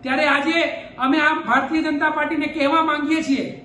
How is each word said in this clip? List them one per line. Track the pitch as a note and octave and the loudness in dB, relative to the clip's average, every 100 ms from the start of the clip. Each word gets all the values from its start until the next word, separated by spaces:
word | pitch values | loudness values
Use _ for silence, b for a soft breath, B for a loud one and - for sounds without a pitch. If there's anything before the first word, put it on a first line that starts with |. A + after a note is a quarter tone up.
ત્યારે | B3+ C#4 D4+ | -4 0 2
આજે | C#4+ C#4+ E4+ D#4 - - - | 2 2 0 0 -4 -14 -4
અમે | B3+ D#4 | 0 4
આમ | D4+ D#4 E4+ | 2 0 0
ભારતીય | B3 - D#4+ | 0 2 -2
જનતા | D#4 D4 D#4 | 0 0 0
પાર્ટીને | D4+ D4 D#4+ D4 | 0 -2 -2 -2
કહેવા | D#4 C#4 D#4+ | 0 2 2
માંગીએ | D#4+ D4 D4 D#4+ | 2 0 0 -2
છીએ | C#4 C4 - - | 0 -2 -2 -10